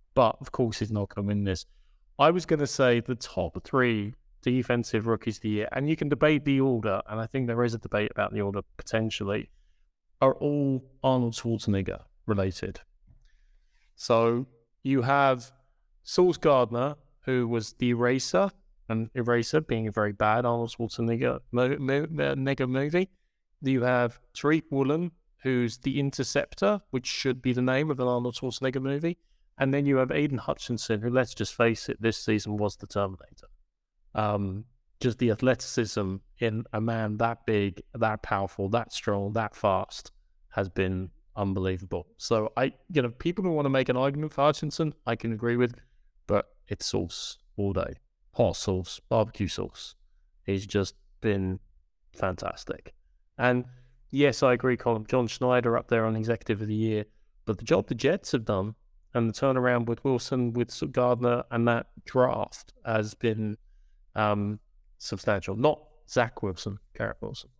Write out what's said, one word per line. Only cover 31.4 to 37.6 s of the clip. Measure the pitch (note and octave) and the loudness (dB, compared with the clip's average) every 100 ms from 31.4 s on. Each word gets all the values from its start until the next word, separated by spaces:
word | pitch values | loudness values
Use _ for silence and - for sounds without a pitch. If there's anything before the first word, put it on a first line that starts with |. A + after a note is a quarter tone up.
| A#2 | -4
face | - A#2 A2 - | 2 2 2 -4
it, | A2+ | -2
this | A2 G#2+ | -2 0
season | - A2 G#2+ G#2 | 0 0 0 -2
was | G#2 - | -4 -4
the | G2+ | -6
Terminator. | G#2 G2 G2 - - - - _ _ _ _ _ - | -2 -2 -4 -18 -20 -20 -20 _ _ _ _ _ -2
Um, | G#2+ G#2 G2 F#2+ A2+ _ _ - | 0 0 -2 -6 -10 _ _ -4
just | B2+ A2 | -2 2
the | A#2+ | 2
athleticism | G#2 B2+ A#2+ - - A2 - G2 F#2+ - - | 4 2 2 0 -4 -2 -2 -4 -4 -10 -4
in | A#2 A2 B2 | -2 -2 -4
a | A2 | -4
man | A2 A2+ A2 G#2+ | -2 -2 -2 0
that | A#2 A#2 - | 0 0 0
big, | G#2+ | 2